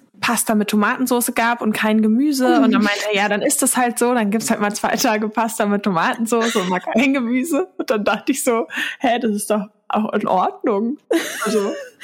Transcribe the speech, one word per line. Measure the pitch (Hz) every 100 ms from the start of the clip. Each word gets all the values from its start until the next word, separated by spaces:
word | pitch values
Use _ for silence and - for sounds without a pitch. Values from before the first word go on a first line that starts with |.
| _ -
Pasta | - 233 - 214
mit | 208
Tomatensauce | 208 208 247 254 247 233
gab | 240 226 240
und | 220
kein | - 220 220
Gemüse. | 214 226 302 269 254 285
Und | 254
dann | 208
meinte | 208 202 208
er, | 196
ja, | 202
dann | 208
ist | 294 -
das | 262 254
halt | 247 233
so, | 240
dann | 247 208
gibt's | 220 220
halt | 226
mal | 208
zwei | 214 202 -
Tage | 254 214 214
Pasta | 226 226 - 208
mit | 202
Tomatensauce | 208 170 196 240 226 233 226 226
und | 180
mal | 185
kein | - - 269
Gemüse. | 269 233 254 330 285 370 -
Und | -
dann | 214
dachte | 208 202 -
ich | 262
so, | - 226 330 - - -
hä, | 262 240
das | 233
ist | 208 -
doch | 214 202 _ -
auch | 214 214
in | 214 -
Ordnung. | 180 196 - 294 202 233 294 - 330 - - -
Also, | 220 202 - - -